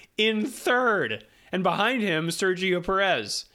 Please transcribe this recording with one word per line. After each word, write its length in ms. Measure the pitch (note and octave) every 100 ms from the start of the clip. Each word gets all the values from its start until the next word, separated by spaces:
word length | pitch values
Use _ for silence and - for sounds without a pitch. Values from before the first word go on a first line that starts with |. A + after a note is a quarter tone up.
| - -
in 280 | A3 A3 A3
third, 800 | - - B3 B3 G#3 B2+ G#2+ - _ -
and 100 | F#3
behind 380 | F#3 - G#3+ B3+
him, 260 | G#3 D#3 E3
Sergio 560 | E3+ G3 F3+ F#3 F3 E3
Perez, 600 | F#3+ G3 D3+ G2+ - -